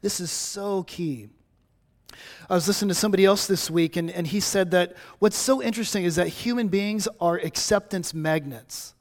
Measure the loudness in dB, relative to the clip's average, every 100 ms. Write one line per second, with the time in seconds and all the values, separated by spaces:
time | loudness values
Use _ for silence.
0 | -2 -4 -6 -6 -6 -6 -4 -4 -4 -6
1 | -6 -6 -10 _ _ _ _ _ _ _
2 | _ -20 -20 -20 0 0 2 0 0 2
3 | 2 6 6 6 2 -2 0 0 2 0
4 | -4 -4 -2 -2 0 2 4 4 2 -2
5 | -20 0 2 2 2 2 2 -2 -2 0
6 | 0 2 0 -2 -2 0 2 0 0 -2
7 | -4 0 0 0 -2 -4 2 0 0 -6
8 | -4 -4 0 0 0 -12 -14 -14 -14 _